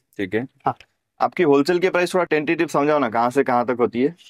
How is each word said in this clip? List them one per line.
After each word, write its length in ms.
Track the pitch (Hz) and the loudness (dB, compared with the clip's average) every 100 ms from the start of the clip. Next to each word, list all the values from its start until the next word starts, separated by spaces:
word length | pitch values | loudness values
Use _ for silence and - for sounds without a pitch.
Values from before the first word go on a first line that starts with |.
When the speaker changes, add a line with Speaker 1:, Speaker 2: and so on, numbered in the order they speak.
| _ - | _ -10
Speaker 1:
ठीक 180 | 95 | -6
है। 80 | 107 135 _ 135 | -4 -6 _ -6
Speaker 2:
हाँ। 100 | - _ _ _ - | -6 _ _ _ -4
Speaker 1:
आपकी 220 | - - | -4 0
होलसेल 360 | 160 139 143 180 | 4 4 2 0
के 120 | 180 | 0
प्राइस 240 | 175 180 | 0 0
थोड़ा 100 | 185 | -2
टेंटेटिव 420 | 170 151 151 160 165 | 0 0 0 -2 -2
समझाओ 320 | 151 147 151 | 0 0 0
ना, 120 | 120 | 0
कहाँ 200 | 113 123 | 0 0
से 120 | 139 | 0
कहाँ 220 | 135 123 | 0 0
तक 120 | 120 120 | 0 0
होती 220 | 120 120 | -2 0
है? 140 | 143 175 | -2 -4